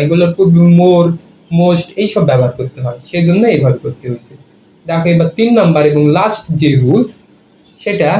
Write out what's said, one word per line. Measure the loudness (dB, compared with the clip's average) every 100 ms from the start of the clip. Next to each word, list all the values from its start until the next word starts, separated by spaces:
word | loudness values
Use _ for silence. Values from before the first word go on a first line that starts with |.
এগুলোর | 0 0 0 0
পূর্বে | 2 4 4 4
more, | 4 4 2 -2 -10 _ _ -2
most | 0 0 -4 -6
এইসব | -4 -2 0
ব্যবহার | 0 0 -4
করতে | -10 -8
হয়, | -10 -10 -10
সেই | -2 0
জন্য | 2 0
এইভাবে | 0 0 -2
করতে | -6 -12 -10
হয়েছে। | -10 -12 -20 _ _ _ _ -8
দেখো | -4 0
এবার | 0 0 -2
তিন | 0 2
নাম্বার | 2 2 2
এবং | 2 2 2
লাস্ট | 0 -4 -6 -2
যে | 0 0
রুলস, | 2 0 -2 -6 _ _ _ _ _ _
সেটা | -8 -2 -2 -2